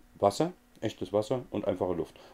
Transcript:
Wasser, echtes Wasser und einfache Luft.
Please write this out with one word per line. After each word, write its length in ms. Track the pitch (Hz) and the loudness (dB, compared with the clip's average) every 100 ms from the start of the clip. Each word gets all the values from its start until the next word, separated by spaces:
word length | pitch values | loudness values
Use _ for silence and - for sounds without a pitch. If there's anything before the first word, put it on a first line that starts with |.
| - - | -10 2
Wasser, 340 | 101 - 165 - _ - | 2 4 -2 -2 _ -8
echtes 320 | 113 - - | -6 -6 0
Wasser 320 | 101 107 131 120 | 0 0 -4 -4
und 160 | 104 - | -4 -2
einfache 280 | 92 92 | 0 0
Luft. 240 | 85 - - - | -2 -4 -8 -10